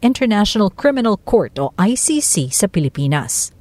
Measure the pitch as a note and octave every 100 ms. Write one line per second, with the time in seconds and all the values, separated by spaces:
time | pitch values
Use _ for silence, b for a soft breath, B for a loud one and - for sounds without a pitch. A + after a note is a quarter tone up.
0 | A#3+ B3+ B3+ G#3 G#3 A3 G3 - C#4+ C4+
1 | A3+ G3 - A3+ C3 - C#3 - G3 B3+
2 | - D4+ D4 - C3 - F#3+ E3 C#3+ -
3 | C#3+ D3 B2 - - -